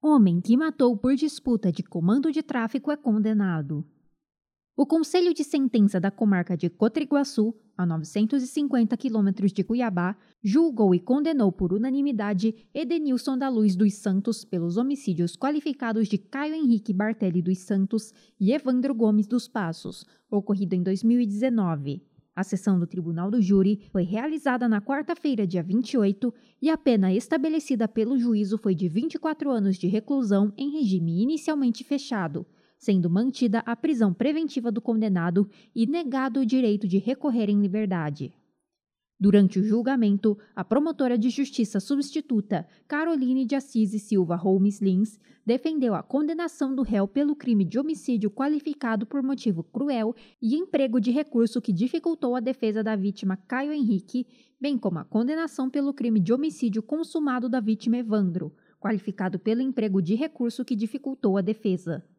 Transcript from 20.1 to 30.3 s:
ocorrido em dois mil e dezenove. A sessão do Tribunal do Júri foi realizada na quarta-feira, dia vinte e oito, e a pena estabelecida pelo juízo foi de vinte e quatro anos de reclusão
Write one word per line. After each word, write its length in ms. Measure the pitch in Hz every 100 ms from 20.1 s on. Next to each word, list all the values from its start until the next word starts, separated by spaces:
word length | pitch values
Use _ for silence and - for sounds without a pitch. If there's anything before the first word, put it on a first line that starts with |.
| _ _
ocorrido 460 | 208 196 202 190 185
em 80 |
dois 200 | 180 190
mil 160 | 226 240
e 60 | 233
dezenove. 800 | 202 262 233 185 160 139 143 _ _ _ -
A 80 |
sessão 360 | 190 185 208 185
do 60 | 170
Tribunal 460 | 180 165 165 180
do 100 | 240
Júri 400 | 185 196 190 208 -
foi 120 | 196
realizada 680 | 175 208 285 311 285 247 240
na 100 | 214
quarta-feira, 680 | 208 277 302 339 302 240 196
dia 160 | 180
vinte 300 | 165 202 240
e 40 | 269
oito, 340 | 202 196 247 - _ _
e 80 | 285
a 80 | 320
pena 340 | - 226 190
estabelecida 760 | 190 - 320 302 311 - 247 220
pelo 280 | 220 220 269
juízo 440 | 240 214 202 214
foi 160 | 208 170
de 120 | 180
vinte 280 | 165 311 320
e 40 |
quatro 300 | 320 311 285
anos 260 | 247 196 185
de 120 | 180
reclusão 680 | 226 - 277 233